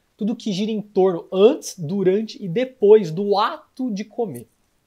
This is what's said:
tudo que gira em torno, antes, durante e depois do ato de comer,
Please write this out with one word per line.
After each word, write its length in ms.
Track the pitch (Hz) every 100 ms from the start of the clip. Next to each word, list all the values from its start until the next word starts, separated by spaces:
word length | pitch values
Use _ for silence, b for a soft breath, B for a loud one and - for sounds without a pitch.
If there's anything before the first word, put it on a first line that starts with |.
| _ -
tudo 180 | 214
que 200 | 247 -
gira 180 | 180 214
em 100 | 220
torno, 460 | 202 - 190 170 -
antes, 480 | 190 214 320 - -
durante 640 | 151 196 185 196 220 -
e 60 | 196
depois 640 | 170 254 - 202 220 175
do 260 | 160 202 196
ato 540 | 233 311 _ - 254
de 140 | 196 214
comer, 420 | - 220 120 113 _ _ _